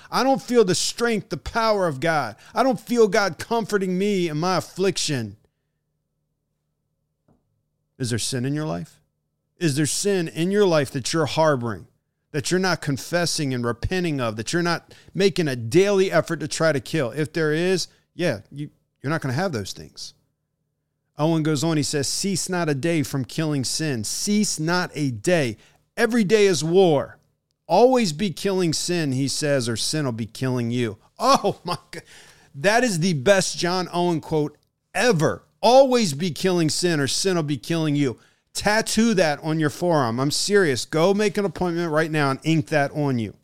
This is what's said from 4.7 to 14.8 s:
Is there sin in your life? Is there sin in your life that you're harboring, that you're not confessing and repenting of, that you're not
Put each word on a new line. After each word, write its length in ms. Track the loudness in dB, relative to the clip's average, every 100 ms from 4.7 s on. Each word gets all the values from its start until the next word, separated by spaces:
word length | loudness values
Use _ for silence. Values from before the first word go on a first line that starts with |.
| -2 -2 -2 -2 -4 -6 -12 _ _ _ _ _ _ _ _ _ _ _ _ _ _ _ _ _ _ _ _ _ _ _ _ _ -8
Is 140 | -4
there 80 | -2
sin 260 | -4 -4 -4
in 80 |
your 140 | -4 -4
life? 340 | -6 -10 _ _ _ _ _ _ -4
Is 180 | -2 0
there 120 | 0
sin 400 | 0 0 0 -2
in 240 | -2 0
your 160 | 2 4
life 240 | 2 0
that 200 | -4 -4
you're 140 | -2 -2
harboring, 640 | 2 2 2 -2 -8 -12 _ _ _ _
that 220 | -6 -2
you're 80 | 0
not 240 | 0 -2
confessing 680 | -2 -6 -4 -2 -2 -2 -2
and 140 | -2 -4
repenting 560 | -4 -4 -2 -2 -2
of, 140 | -2 -4
that 180 | -4
you're 80 | -2
not 320 | 0 -2